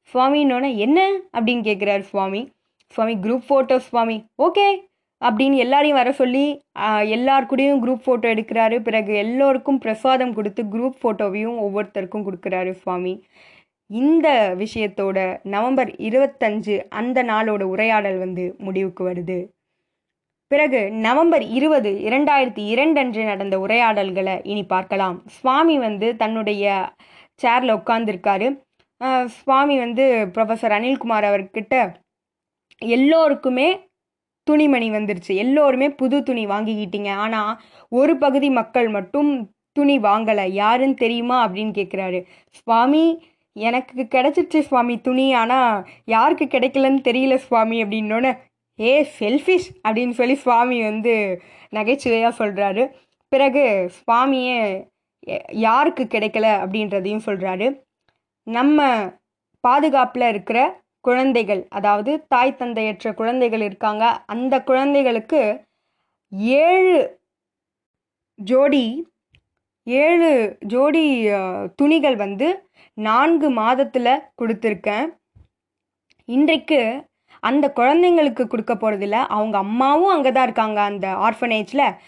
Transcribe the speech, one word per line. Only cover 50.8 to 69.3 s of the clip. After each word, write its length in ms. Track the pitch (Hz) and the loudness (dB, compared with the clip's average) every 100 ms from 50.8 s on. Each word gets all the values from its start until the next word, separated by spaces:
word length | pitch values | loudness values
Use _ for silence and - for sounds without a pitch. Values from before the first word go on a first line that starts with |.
வந்து 580 | 220 214 233 226 202 180 - - - 214 | -4 -2 0 0 -2 -6 -10 -20 -12 -6
நகைச்சுவையா 560 | 214 269 247 226 226 226 | -2 -2 0 0 0 0
சொல்றாரு. 540 | 214 190 202 196 262 - _ _ _ | -4 -2 -2 -2 -4 -6 _ _ _
பிறகு 640 | 269 277 269 262 202 180 | 2 2 2 2 2 -2
சுவாமியே, 960 | - - 233 269 262 254 247 208 190 - _ _ _ - | -6 0 2 2 0 -2 -2 -2 -4 -12 _ _ _ -12
எ-, 160 | - - | -12 -8
யாருக்கு 520 | 214 220 240 302 339 | -2 2 2 2 0
கிடைக்கல 420 | 240 226 208 220 220 | -4 -2 -2 0 2
அப்படின்றதையும் 760 | 202 185 214 208 196 190 214 220 | 2 0 -4 -4 -4 -4 -6 -6
சொல்றாரு. 540 | 196 185 185 233 277 _ _ _ _ _ _ | -6 -4 -2 -4 -4 _ _ _ _ _ _
"நம்ம 680 | - 233 277 302 277 233 190 - _ _ _ _ 240 | -8 0 2 4 4 0 -4 -10 _ _ _ _ 2
பாதுகாப்புல 600 | 277 311 262 247 247 240 | 2 4 2 0 0 -2
இருக்கிற 540 | 208 - 226 294 - _ _ | -2 -2 0 0 -2 _ _
குழந்தைகள், 640 | 247 247 269 240 208 196 - | 0 2 2 0 0 -4 -6
அதாவது 560 | 208 208 208 214 302 - | -4 0 0 0 -4 -2
தாய் 280 | 254 262 262 | 0 0 -2
தந்தையற்ற 540 | 240 226 214 214 226 | -6 -4 -6 -6 -8
குழந்தைகள் 480 | 214 226 254 240 226 | -4 -4 0 0 0
இருக்காங்க, 600 | 208 190 220 208 233 - - | -4 -4 -4 0 0 0 -6
அந்த 380 | 220 254 254 | -6 -2 -2
குழந்தைகளுக்கு 1000 | 254 262 277 285 262 233 220 311 214 240 - _ _ _ _ _ _ | 0 0 2 2 2 -2 0 0 0 -2 -10 _ _ _ _ _ _
ஏழு 880 | 196 220 269 330 370 370 339 - - _ _ _ _ _ _ _ _ _ _ _ - | -6 0 2 4 4 4 4 0 -6 _ _ _ _ _ _ _ _ _ _ _ -16
ஜோடி, 720 | 196 254 285 277 226 269 330 _ _ | -2 2 4 2 0 -4 -12 _ _